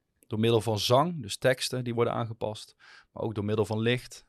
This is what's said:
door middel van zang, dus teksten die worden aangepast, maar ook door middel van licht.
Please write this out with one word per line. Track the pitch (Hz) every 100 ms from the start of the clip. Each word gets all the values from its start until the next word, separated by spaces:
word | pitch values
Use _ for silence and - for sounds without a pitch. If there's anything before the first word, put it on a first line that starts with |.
| _ _ -
door | 110
middel | 113 117
van | 110 107
zang, | - 123 165 165
dus | 101 -
teksten | 131 131 - 127
die | 123
worden | 117 117
aangepast, | 117 113 113 110 107 - _ - - _
maar | -
ook | 113
door | 107
middel | 101 110
van | 101 107
licht. | 113 123 - -